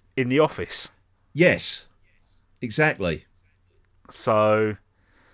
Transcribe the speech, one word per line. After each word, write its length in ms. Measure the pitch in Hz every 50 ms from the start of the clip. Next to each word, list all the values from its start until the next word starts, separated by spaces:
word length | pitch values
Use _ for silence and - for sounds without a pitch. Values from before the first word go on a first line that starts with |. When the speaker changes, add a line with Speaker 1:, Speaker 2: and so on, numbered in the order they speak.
| _ _ _
Speaker 1:
in 140 | - 127 120
the 100 | 131 143
office. 520 | 156 151 - - 90 - - - - - _ _ _ _ _ _ _ _ -
Speaker 2:
Yes, 540 | 139 170 175 107 85 - - - - - - _ _ _ _ _ _ _ _ _ _ _ _ _ _
exactly. 640 | - 120 107 - 156 156 - - 95 87 80 - - _ _ _ _ _ _ _ _ _ _ _ _ _ _ _ _ -
Speaker 1:
So, 680 | - - - 123 113 107 107 107 107 110 110 107 107 - _ _ _ _ _ _ _ _ _ _